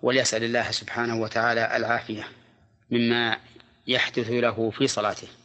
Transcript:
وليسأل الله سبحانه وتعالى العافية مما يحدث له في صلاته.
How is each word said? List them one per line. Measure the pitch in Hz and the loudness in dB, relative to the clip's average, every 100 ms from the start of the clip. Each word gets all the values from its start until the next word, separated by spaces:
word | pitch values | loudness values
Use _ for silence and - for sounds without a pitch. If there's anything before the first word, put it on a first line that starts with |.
وليسأل | 127 131 123 110 | 4 2 2 0
الله | 117 117 107 | 0 0 -2
سبحانه | 110 101 110 117 117 | -4 -6 -4 -2 -2
وتعالى | 107 117 117 113 113 120 | -2 0 2 2 0 0
العافية | 113 117 - 107 - - - _ _ _ _ | 0 -2 -2 -8 -8 -16 -20 _ _ _ _
مما | 120 117 117 117 110 - - - _ - | 2 2 2 2 -2 -8 -20 -20 _ -2
يحدث | 123 - - 113 | 0 0 -2 0
له | 120 117 107 113 101 | 2 2 2 -2 2
في | 135 | 0
صلاته. | - 104 101 - - | 2 0 -2 -10 -20